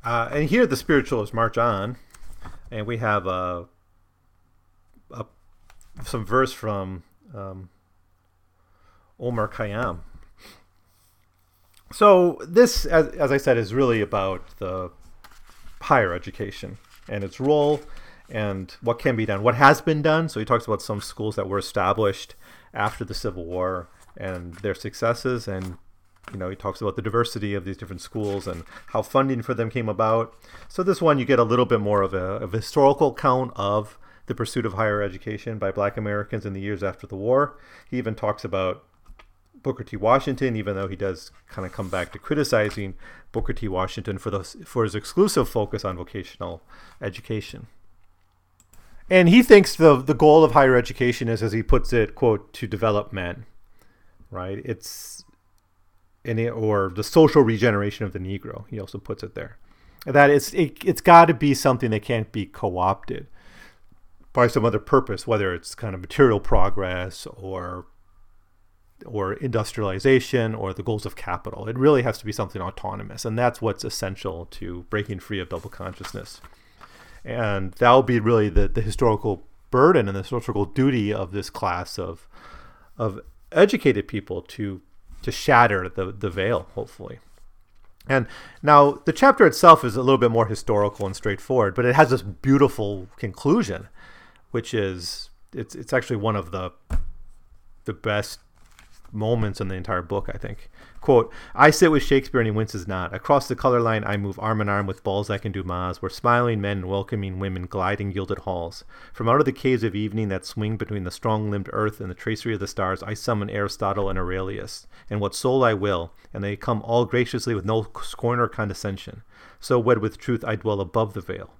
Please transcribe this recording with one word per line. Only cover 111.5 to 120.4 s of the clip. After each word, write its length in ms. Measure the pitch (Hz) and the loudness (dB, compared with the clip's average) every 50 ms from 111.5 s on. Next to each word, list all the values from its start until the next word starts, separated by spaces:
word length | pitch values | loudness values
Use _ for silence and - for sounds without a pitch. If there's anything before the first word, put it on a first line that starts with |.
| 101 101 92 - | -4 -6 -6 -6
earth 280 | - - 107 107 104 - | -4 -2 -2 -2 -4 -6
and 100 | - 90 | -12 -12
the 40 | 90 | -12
tracery 380 | - - 113 110 - - 120 | -8 -6 -6 -6 -4 -4 -6
of 80 | 110 95 | -4 -4
the 60 | 98 | -6
stars, 360 | 95 - - 95 92 95 - | -8 -4 -4 -2 -2 -4 -6
I 120 | - - 107 | -6 -10 -10
summon 340 | - - - 117 104 101 101 | -8 -4 -4 -2 -2 -4 -4
Aristotle 640 | 101 104 101 98 - - 107 98 101 104 98 98 | -4 -4 -4 -4 -4 -4 -4 -2 -2 -2 -2 -2
and 80 | 95 92 | -2 -4
Aurelius, 680 | 90 87 92 95 95 95 104 104 101 101 - - _ - - - - - | -4 -4 -4 -6 -6 -6 -8 -10 -10 -12 -16 -18 _ -20 -20 -20 -12 -8
and 120 | 101 104 | -4 -4
what 140 | 101 98 - | -4 -4 -4
soul 300 | - - 127 127 135 127 | -2 -2 0 2 4 4
I 80 | 117 | 2
will, 400 | 110 95 101 101 95 85 85 82 - - _ - - | 2 0 0 -2 -2 -2 -4 -8 -14 -20 _ -14 -10
and 100 | 104 98 | -8 -6
they 120 | 101 101 | -6 -8
come 260 | 104 - - 120 107 | -6 -4 -4 -4 -4
all 240 | - 113 117 120 120 | -2 0 0 0 0
graciously 480 | - - 123 127 - - 120 - 123 117 | 2 0 -2 -2 -2 -4 -6 -4 -2 -4
with 100 | 101 87 | -2 -2
no 220 | 101 110 110 107 - - - | 0 -2 -2 -2 -4 -10 -10
scorn 380 | - - - - - 117 120 120 | -10 -10 -8 -4 -2 -2 0 0
or 80 | 117 107 | -2 -2
condescension. 720 | - - 107 101 92 - - 104 98 95 - - - 110 - _ - - - - - _ | -2 -6 -6 -6 -6 -6 -8 -8 -8 -8 -12 -16 -18 -18 -20 _ -20 -20 -20 -20 -20 _
So 200 | - - 131 123 | -4 0 0 2
wed 220 | 113 120 123 107 | 4 4 2 2
with 180 | 104 110 - - | 2 -4 -6 -6
truth, 260 | - - 120 110 | -4 -4 -4 -4